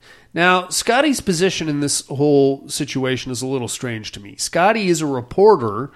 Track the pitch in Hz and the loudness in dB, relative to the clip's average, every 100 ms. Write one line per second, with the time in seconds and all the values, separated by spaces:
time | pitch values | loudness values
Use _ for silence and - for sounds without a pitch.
0 | - - _ 160 175 185 180 - - 240 | -20 -20 _ 0 2 2 0 -4 0 2
1 | 302 247 - 165 185 - 156 147 143 - | 2 0 -2 0 0 -2 -4 -2 -2 -4
2 | - 135 147 143 139 135 - - 143 135 | -6 -2 4 4 4 0 -6 -8 -6 -4
3 | 131 127 - 123 131 135 117 - 127 110 | -2 -4 -6 -8 -6 -6 -6 -8 -8 -8
4 | 104 - 101 - - 165 185 226 190 165 | -10 -16 -16 -10 -6 0 2 2 2 0
5 | 156 131 117 - 208 190 113 101 139 | 0 -4 -4 4 6 6 2 -4 -8